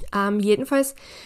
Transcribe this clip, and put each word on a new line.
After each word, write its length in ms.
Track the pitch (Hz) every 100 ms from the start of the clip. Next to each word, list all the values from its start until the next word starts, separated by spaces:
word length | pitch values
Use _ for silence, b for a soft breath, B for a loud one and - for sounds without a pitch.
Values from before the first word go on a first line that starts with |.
| - 202
Ähm, 240 | 202 208
jedenfalls 540 | 202 208 269 277 269 - B B